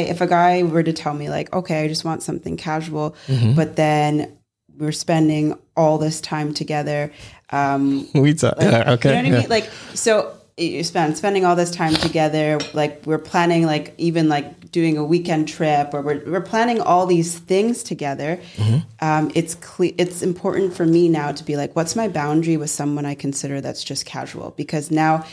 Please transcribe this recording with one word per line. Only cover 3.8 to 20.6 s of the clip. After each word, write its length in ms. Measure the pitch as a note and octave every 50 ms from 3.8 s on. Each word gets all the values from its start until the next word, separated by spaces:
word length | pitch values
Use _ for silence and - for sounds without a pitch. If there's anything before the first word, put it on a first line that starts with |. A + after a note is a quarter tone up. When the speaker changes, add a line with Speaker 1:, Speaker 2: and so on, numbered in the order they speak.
| D#3 D3+ D3+ D3+ D3 D3+ D3+ D3+ - - - _ _ _ _ _ _ _ _
Speaker 1:
we're 140 | - D3+ D3+
spending 640 | D#3 - - - E3+ D#3+ D#3 D#3 D#3 D3+ D3+ D3+ - - _ _ -
all 220 | E3 D#3+ D3+ D#3
this 240 | D3+ D3+ D#3 D#3 -
time 320 | - - D#3+ D3+ D3 D3 D3
together, 580 | - E3 - D3+ D3 D3 D3 D3 D3 D3 D3+ - - - - - - _ -
um, 580 | - C#3+ C#3+ C#3 C#3 C#3 C#3 C#3 C#3 C3+ - -
Speaker 2:
<laughs> 40 | -
We 220 | C#3 C3+ D3+ D3+
talk, 220 | - - - -
Speaker 1:
like, 140 | - E3 G3+
Speaker 2:
yeah, 200 | - A2+ - C#3+ B2
okay, 160 | A2+ - C#3
Speaker 1:
you 60 | C3+
know 60 | -
what 100 | B3+ -
Speaker 2:
yeah. 60 | B2+
Speaker 1:
I 20 | A#2+
mean? 80 | - -
Like, 200 | A3+ A3 G#3+ - - - - - -
so 380 | - - A#3 A3 G#3 - - - - _ _ _ -
you 240 | E3+ D#3 - C#3 E3
spend, 340 | - - F3+ D#3+ D3+ D3+
spending 280 | - G#3 G3+ G3+ F#3+ F#3
all 100 | F3 F3
this 140 | F3 F3 E3+
time 220 | F3 - E3+ D#3+ D#3
together, 640 | D#3+ - E3 E3 D#3+ D#3 D3+ D#3 D#3 D3+ D3+ D3+ D3 D3 - -
like, 320 | D3+ D3 D3 - - -
we're 120 | D#3 D#3 D#3
planning, 460 | D#3 - - F3+ E3+ E3+ E3+ E3 E3
like, 280 | D#3+ D3+ D3+ D3+ - -
even, 300 | - D#3+ E3+ D#3+ E3+ D#3+ D#3
like, 420 | D3 C#3+ C#3 - - - - -
doing 260 | - E3+ E3 D#3+ D#3
a 60 | D3+ D3+
weekend 440 | D3+ F3 F3 E3+ E3+ E3 D#3 D3+
trip, 460 | D#3 - - E3+ D3+ D3 C#3+ C#3+ C#3+ -
or 80 | C#3+
we're, 220 | C#3 D3 D3 C#3+ - -
we're 120 | E3+ F#3+
planning 400 | F3 - - - A#3 A#3+ A#3 A3
all 240 | - - F3 F3+ F#3
these 300 | F#3 F3+ E3+ E3 F3 - -
things 420 | - - F#3+ F#3+ G#3+ A#3 A#3 - -
together. 560 | - F3 C#3+ D3 C#3 C#3 B2+ C#3 D3+ F3 F3 - - -
Speaker 2:
Mm-hmm. 200 | - G#2+ A2 A2+ D#3 - - - -
Speaker 1:
Um, 320 | D#3+ D#3 D#3 D#3 D#3 D3 -
it's 220 | E3+ E3 - -
cle-, 380 | - - - - - F3+ - -
it's 240 | - F3 - F3 -
important 520 | - F#3+ F3 - - F#3+ - F3+